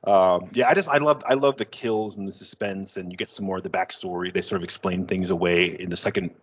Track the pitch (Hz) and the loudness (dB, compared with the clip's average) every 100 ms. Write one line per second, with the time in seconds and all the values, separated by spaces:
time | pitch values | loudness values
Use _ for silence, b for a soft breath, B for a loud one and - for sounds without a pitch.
0 | - 101 92 87 92 123 - - - 143 | 6 6 6 4 0 0 4 4 4 2
1 | 151 147 - 135 139 135 107 - 117 107 | 4 2 2 4 4 2 -8 -6 -2 0
2 | 107 101 98 - - - 101 98 95 98 | -2 -6 -10 -10 -16 -8 -6 -6 -8 -10
3 | 90 90 107 - 98 92 90 90 92 - | -10 -8 -10 -6 -4 -4 -4 -4 -4 -6
4 | 92 87 90 90 - 98 85 - 98 90 | -6 -4 -2 -4 -2 -4 -4 -4 -2 -2
5 | 90 92 92 90 90 87 87 80 92 85 | -2 -2 0 0 4 4 2 -2 -8 -4
6 | - 98 87 - | -2 -2 -4 -10